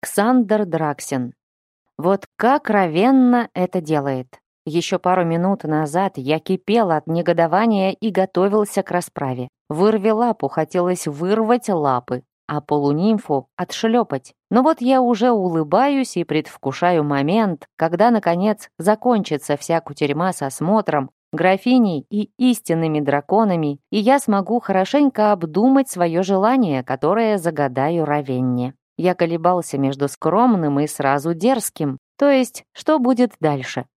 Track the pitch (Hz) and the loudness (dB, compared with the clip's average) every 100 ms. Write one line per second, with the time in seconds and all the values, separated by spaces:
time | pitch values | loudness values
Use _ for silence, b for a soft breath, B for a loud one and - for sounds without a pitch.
0 | - - 208 254 208 214 202 160 156 143 | -6 -2 2 2 2 0 0 -2 -2 -4
1 | - 135 123 - _ _ _ _ _ - | -6 -6 -6 -10 _ _ _ _ _ -6
2 | 156 196 - _ 233 285 - 208 185 156 | -2 -2 -4 _ 0 0 0 0 2 2
3 | 226 269 247 247 233 - 180 185 156 156 | 4 4 4 2 -2 -4 -2 -2 -2 -2
4 | 139 131 127 - _ _ - 156 165 180 | 0 -4 -8 -16 _ _ -6 -4 -2 -2
5 | 180 185 170 165 180 196 156 156 156 160 | 0 2 2 0 0 -2 -2 -2 -2 -2
6 | 190 - 131 156 - 185 - 220 202 156 | -2 -4 -2 -4 -2 -4 0 0 2 -2
7 | 156 165 170 170 165 175 233 208 190 196 | -2 -4 0 2 2 2 2 2 0 -2
8 | 220 190 185 - 190 214 208 - 190 175 | -4 -2 -2 0 0 0 -2 -4 -4 -4
9 | 175 - 139 127 123 _ _ 151 202 220 | -6 -8 -6 -6 -8 _ _ 0 2 2
10 | 196 220 240 214 139 - 156 180 175 180 | 0 0 0 -2 -4 -2 -2 0 0 -2
11 | - 143 175 214 220 240 - 180 147 127 | -4 -6 -2 0 2 0 0 0 0 0
12 | 123 127 _ _ - 147 147 147 143 147 | -2 -8 _ _ -8 -8 -2 0 2 2
13 | 196 220 - 139 127 - 180 - 226 240 | 0 0 -2 -4 -4 -10 -10 -4 0 0
14 | 220 135 - _ _ 214 269 320 247 262 | 0 -6 -10 _ _ 2 2 0 2 2
15 | 247 226 247 226 185 165 151 180 269 277 | 2 2 2 2 0 -2 2 2 2 0
16 | 254 - 170 151 151 - 139 135 175 175 | -2 -4 -2 -2 -4 -8 -8 0 2 2
17 | 147 143 139 208 214 165 - _ 160 170 | 0 0 0 0 0 -4 -10 _ -2 2
18 | 226 233 180 170 202 208 - _ 170 214 | 2 4 0 0 0 -2 -8 _ 0 0
19 | 247 233 180 147 - 147 - 165 165 143 | 2 0 0 -6 -4 -6 -2 -4 -4 -4
20 | 147 143 185 175 139 - 160 214 202 151 | -2 0 -2 -2 -6 -4 0 0 2 -2
21 | 131 _ _ 156 180 190 240 254 220 156 | -2 _ _ 0 2 2 2 2 2 0
22 | - 208 208 _ 254 247 - 165 165 151 | -4 -6 -6 _ 0 0 -2 -2 0 -2
23 | 143 147 - 196 220 175 151 143 _ 202 | 0 -2 0 0 2 0 -2 -6 _ -2
24 | 214 277 269 202 185 233 - 190 190 285 | 2 2 2 -2 0 -4 0 0 2 2
25 | 285 - 214 202 165 156 240 269 262 180 | 2 2 2 2 -2 2 4 4 2 0
26 | 175 165 185 196 208 262 214 135 127 131 | 0 0 0 2 2 2 2 0 -2 -2
27 | 147 208 226 208 170 156 139 127 139 170 | 0 2 0 0 -2 -2 -2 0 -2 0
28 | 151 147 139 127 127 123 127 143 _ - | 0 -2 -2 -2 0 -2 -4 -8 _ -4
29 | 170 175 170 165 165 180 165 139 135 139 | -2 0 -2 0 0 0 -2 -2 -2 -2
30 | 139 - 156 180 247 208 156 143 147 - | -4 -2 0 2 4 2 0 0 -2 -2
31 | 139 139 147 170 208 262 - - 151 131 | 0 0 -2 -2 0 0 -4 -6 -6 -6
32 | _ _ 285 269 254 - - - - 311 | _ _ 2 2 0 -6 -20 -10 -2 0
33 | 247 247 247 - 156 143 127 - 127 | 2 2 0 0 -2 -2 -6 -10 -10